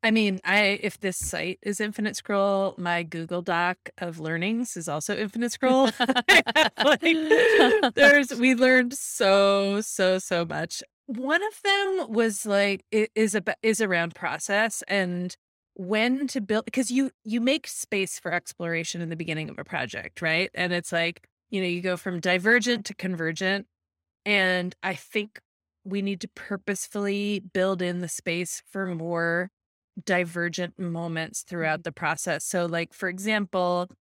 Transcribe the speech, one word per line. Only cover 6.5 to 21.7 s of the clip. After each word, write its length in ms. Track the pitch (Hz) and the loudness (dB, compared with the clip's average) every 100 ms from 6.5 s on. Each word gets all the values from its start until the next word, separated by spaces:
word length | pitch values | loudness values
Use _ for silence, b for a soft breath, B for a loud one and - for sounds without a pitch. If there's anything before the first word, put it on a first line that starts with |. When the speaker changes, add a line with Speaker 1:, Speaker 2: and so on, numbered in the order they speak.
| 262 269 - | 2 2 4
Speaker 1:
Like, 1120 | 254 302 330 320 311 453 466 440 - 427 254 | 4 4 4 2 4 6 6 6 6 6 2
there's, 400 | - 285 285 269 | 6 8 8 4
we 200 | 254 254 | 2 4
learned 400 | 247 254 254 240 | 6 6 6 4
so, 880 | 277 - - 196 196 196 196 196 202 | -4 -8 0 4 6 6 4 2 0
so, 360 | 220 - 185 185 | -4 0 2 2
so 280 | - 175 170 | 0 -2 -2
much. 360 | 151 165 - - _ | -4 -6 -8 -14 _
One 380 | - 233 262 330 | -12 -8 -2 0
of 180 | 415 427 | -2 -4
them 500 | 403 392 392 381 247 | 0 0 2 -2 -2
was, 340 | 220 226 208 214 | 0 0 -2 0
like, 400 | 202 202 190 _ | 2 2 0 _
i-, 140 | 220 214 | -2 0
is 200 | - 220 | 0 0
ab-, 180 | 202 175 - | 0 -4 -2
is 200 | 220 220 | 0 0
around 320 | 214 175 170 | 0 0 -2
process 680 | - 170 160 - 202 220 - - | -4 -6 -6 -2 0 0 -4 -4
and 480 | 196 185 180 180 - _ _ _ | -2 0 -2 -6 -10 _ _ _
when 520 | - 180 214 233 262 277 | -14 -4 0 2 0 -2
to 120 | 262 | -4
build, 240 | 202 214 - | 0 -2 0
'cause 180 | - 247 | -4 0
you, 200 | 247 269 _ | 0 -2 _
you 180 | 220 226 | -6 -2
make 260 | 233 294 - | 0 0 -4
space 520 | - - 202 190 - | -12 -6 -4 -4 -6
for 140 | 180 | -4
exploration 680 | 170 - - 170 165 165 175 | -6 -6 -8 -4 -4 -4 -6
in 80 | 170 | -6
the 60 | 165 | -6
beginning 340 | 165 156 156 | -6 -6 -6
of 80 | - | -10
a 60 | |
project, 580 | 160 160 123 117 - - | -8 -6 -6 -8 -12 -6
right? 280 | 165 160 190 | 0 0 0
And 180 | - 180 | -2 -2
it's 200 | 175 170 | -2 -2
like, 340 | 170 170 170 _ _ _ | -2 -2 -4 _ _ _
you 100 | 202 | -4
know, 80 | |
you 140 | 185 | -2